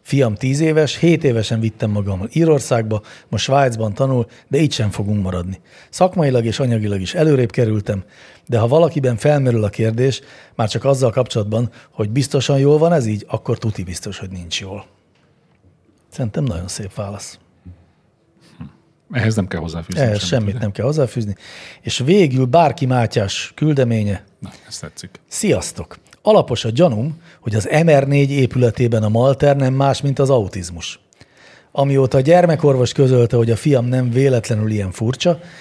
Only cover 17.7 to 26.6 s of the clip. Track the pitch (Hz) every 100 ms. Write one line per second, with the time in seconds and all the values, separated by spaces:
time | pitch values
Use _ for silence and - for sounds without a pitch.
17.7 | - _ _ _ _ _ _ _ _ -
18.7 | _ _ _ _ 131 113 107 90 85 80
19.7 | 82 82 - 131 104 - 131 104 110 110
20.7 | 101 113 156 131 123 107 98 - - -
21.7 | - - - 127 202 165 127 131 131 135
22.7 | - 127 127 113 - 95 - - - 151
23.7 | 139 123 113 104 95 - _ - - -
24.7 | - - - - - _ - 214 113 -
25.7 | - 85 - _ _ - 214 - 120